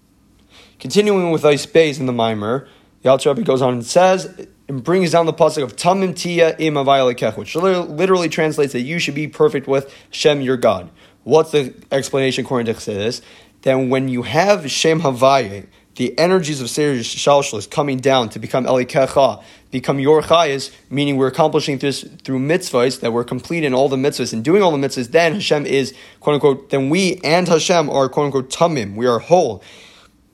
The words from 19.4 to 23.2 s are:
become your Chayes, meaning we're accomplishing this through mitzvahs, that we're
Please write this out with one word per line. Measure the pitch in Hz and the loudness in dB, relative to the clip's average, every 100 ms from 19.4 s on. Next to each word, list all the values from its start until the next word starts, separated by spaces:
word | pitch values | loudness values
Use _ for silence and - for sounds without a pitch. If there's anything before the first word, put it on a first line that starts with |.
| - - _ | -8 -20 _
become | 131 127 139 | -6 -4 0
your | 135 156 | 4 4
Chayes, | 147 165 160 139 127 - _ | 4 2 2 -2 -8 -16 _
meaning | 139 143 135 | -2 0 2
we're | 131 | 0
accomplishing | 131 156 151 147 135 | 2 2 2 -2 -2
this | 143 131 - - | -4 -6 -10 -14
through | - 131 | -6 -4
mitzvahs, | 139 180 180 127 127 127 | 0 -2 0 0 0 0
that | 120 | -4
we're | 117 | -4